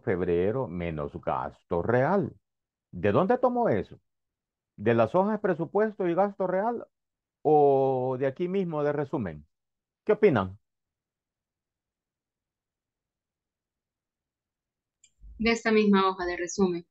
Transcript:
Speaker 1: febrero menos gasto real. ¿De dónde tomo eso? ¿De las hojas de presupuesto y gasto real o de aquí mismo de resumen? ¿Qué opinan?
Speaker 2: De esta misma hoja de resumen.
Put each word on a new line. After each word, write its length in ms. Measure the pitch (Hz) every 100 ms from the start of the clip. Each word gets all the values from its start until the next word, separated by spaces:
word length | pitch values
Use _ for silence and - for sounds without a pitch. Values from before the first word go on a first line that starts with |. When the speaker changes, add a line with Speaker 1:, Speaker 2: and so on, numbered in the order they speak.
Speaker 1:
febrero 640 | - 90 90 85 95 127 110
menos 520 | 87 85 78 71 87
gasto 640 | - 69 71 - - 87
real. 540 | 85 123 139 202 131 - _ _ _ _ _
¿De 180 | 87 101
dónde 260 | 107 190 247
tomo 320 | 254 240 220
eso? 320 | 107 - - _ _ _ _ _ _ _ -
¿De 180 | 104
las 200 | 117 113
hojas 180 | 175 196
de 60 | 214
presupuesto 680 | 202 160 160 202 220 202 180
y 80 |
gasto 320 | 170 202 196 185
real 400 | 185 220 240 - _ _ _ _ _
o 760 | 143 151 143 135 135 131 127 127
de 80 | 139
aquí 200 | 135 175
mismo 380 | 196 180 151
de 80 | 147
resumen? 540 | 147 143 151 95 76 76 _ _ _ _ _
¿Qué 80 | -
opinan? 440 | 214 208 120 92 98 _ _ _ _ _ _ _ _ _ _ _ _ _ _ _ _ _ _ _ _ _ _ _ _ _ _ _ _ _ _ _ _ _ _ _ _ _ _ _ _ _ _ _ _ _ _ - -
Speaker 2:
De 120 | 226
esta 220 | 233 226
misma 360 | 214 208 196 190
hoja 180 | 190 180
de 100 | 175
resumen. 500 | 175 - 190 175 -